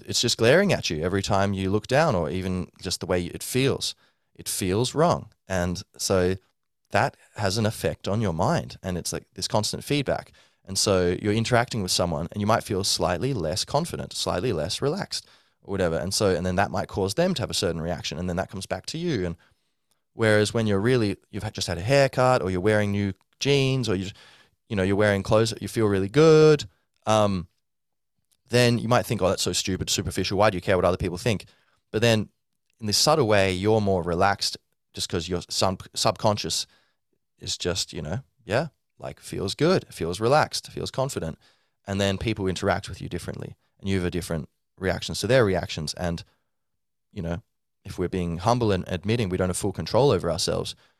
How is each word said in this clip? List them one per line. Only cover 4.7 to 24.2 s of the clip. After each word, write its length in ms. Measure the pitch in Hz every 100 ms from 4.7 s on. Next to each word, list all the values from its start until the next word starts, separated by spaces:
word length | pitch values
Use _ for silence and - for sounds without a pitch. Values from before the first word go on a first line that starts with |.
| 98 123
wrong. 380 | - 170 101 - _ -
And 340 | 92 87 87 - -
so 380 | - 95 90 95 - _ _ _ _
that 240 | 101 131 - _ -
has 220 | 104 98
an 80 | 107
effect 420 | - 82 80 -
on 120 | 101
your 140 | 107
mind, 440 | 80 107 160 64 -
and 140 | 92 90
it's, 160 | -
like, 120 | 82 - -
this 120 | 90
constant 360 | 110 107 -
feedback. 500 | - 143 131 82 - _ _ _ -
And 120 | 95
so 380 | - 95 90 90
you're 120 | 104
interacting 480 | 107 107 120 120 113
with 100 | 92
someone, 360 | - 90 76 85
and 100 | 101
you 60 | 101
might 160 | 113
feel 200 | - 98
slightly 500 | 101 - 87 87 127
less 300 | 131 78 92
confident, 500 | - 143 170 - -
slightly 380 | - - 90 120
less 300 | 90 73 -
relaxed, 440 | 135 185 - - - _ _ _
or 100 | -
whatever. 260 | 95 90 80
And 160 | 82
so, 220 | - 101 87
and 100 | 92
then 100 | 90
that 140 | 98
might 160 | 78 82
cause 240 | - 95
them 200 | - 180 185
to 60 |
have 80 | 90
a 60 | 85
certain 260 | 95 82
reaction, 360 | 80 85 - 71
and 100 | 90
then 60 | 90
that 140 | -
comes 160 | 107 -
back 200 | 92 -
to 100 | 160
you. 280 | 175 131 87
And 100 | 82 _ _ _ _ _ _ _
whereas 400 | - 110 107 104
when 140 | 117 107
you're 120 | 98
really, 380 | 110 131 104 95 _
you've 120 | 101
had, 100 | 107
just 140 | - -
had 100 | 85
a 40 |
haircut, 600 | 98 139 135 - 127 127
or 100 | 90
you're 80 | 92
wearing 320 | 95 107 104
new 220 | 101 101 92 _ _
jeans, 480 | 135 143 135 131 113
or 80 | 95
you, 140 | 95 -